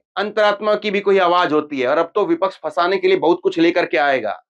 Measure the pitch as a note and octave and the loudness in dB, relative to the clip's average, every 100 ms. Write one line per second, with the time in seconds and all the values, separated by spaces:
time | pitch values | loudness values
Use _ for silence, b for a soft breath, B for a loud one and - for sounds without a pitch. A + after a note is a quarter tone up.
0 | _ F#3 G#3 G#3+ G#3 G3+ G#3+ G#3 G#3 G3 | _ -8 -4 0 0 0 -2 -2 -2 -2
1 | G3+ G3 F3 F3+ E3+ D3+ D3+ C#3 B2 D#3 | 0 2 2 2 2 0 -2 -4 0 0
2 | E3+ G#3+ E3+ E3 F#3 - D#3 F3 F3 G3 | 0 -2 -2 -2 -2 -6 -6 -2 -2 0
3 | F#3 F#3 D3+ E3+ - E3 E3 F3 E3+ E3 | 0 2 2 0 -2 0 2 2 0 0
4 | C#3+ C3 G#2 F#2 _ | 0 0 -2 -8 _